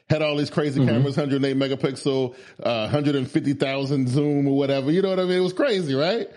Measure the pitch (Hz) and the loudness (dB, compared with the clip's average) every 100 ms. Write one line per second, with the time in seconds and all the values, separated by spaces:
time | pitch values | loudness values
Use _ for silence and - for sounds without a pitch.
0 | - 156 151 147 143 - 151 135 123 113 | -2 0 0 0 -2 0 -2 2 2 2
1 | 139 135 147 135 139 135 135 135 143 131 | 2 0 0 0 0 0 0 0 -2 -2
2 | 143 135 127 - - - - 117 107 147 | -2 0 -2 -6 -20 -6 -2 -2 0 0
3 | 143 139 127 160 139 139 135 139 135 139 | 0 0 0 -2 0 -2 -2 -2 -2 -2
4 | 127 135 147 143 139 139 139 139 131 175 | 0 0 2 0 2 2 2 0 0 0
5 | 190 185 180 185 180 185 285 196 156 135 | 2 0 0 2 0 0 0 0 -2 0
6 | 165 226 - | 0 0 -4